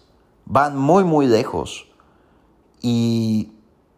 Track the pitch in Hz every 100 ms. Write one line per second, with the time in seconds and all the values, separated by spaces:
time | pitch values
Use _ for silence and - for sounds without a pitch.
0 | _ _ _ _ - 127 147 139 139 185
1 | 185 151 135 110 123 87 64 - - _
2 | _ _ _ _ _ _ _ _ 120 117
3 | 117 117 113 110 - - _ _ _